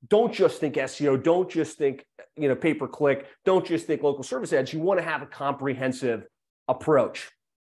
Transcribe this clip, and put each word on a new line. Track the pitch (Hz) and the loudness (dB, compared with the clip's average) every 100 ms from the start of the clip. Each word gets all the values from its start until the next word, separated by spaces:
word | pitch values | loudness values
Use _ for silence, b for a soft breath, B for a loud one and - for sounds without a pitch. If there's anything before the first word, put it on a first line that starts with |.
| - | 2
don't | 208 233 | 4 4
just | - 180 - | 2 2 2
think | 151 147 | -4 -2
S | 135 - | -4 -2
E | 143 | 2
O, | 131 | 2
don't | 143 175 180 | 4 2 2
just | 165 151 - | -2 -4 0
think, | 143 123 - - - - | -2 -2 -12 -20 -20 -2
you | 143 | 0
know, | 127 | 2
pay-per-click, | 170 147 127 - 147 135 B B | 0 0 -4 0 0 0 B B
don't | - 190 180 | 2 2 2
just | 170 165 | -4 -2
think | 151 | 0
local | 147 139 | 0 -2
service | - 254 208 | -6 -6 0
ads. | 151 131 | 0 0
You | 156 | -2
wanna | 170 185 | 0 0
have | 165 151 | -2 -6
a | 139 | -8
comprehensive | - 143 139 135 123 131 127 127 110 - _ _ _ - | -6 -4 -4 -4 -2 -4 -2 -2 -2 -6 _ _ _ -4
approach. | 127 - 147 107 - - _ _ _ | -2 4 4 4 -4 -14 _ _ _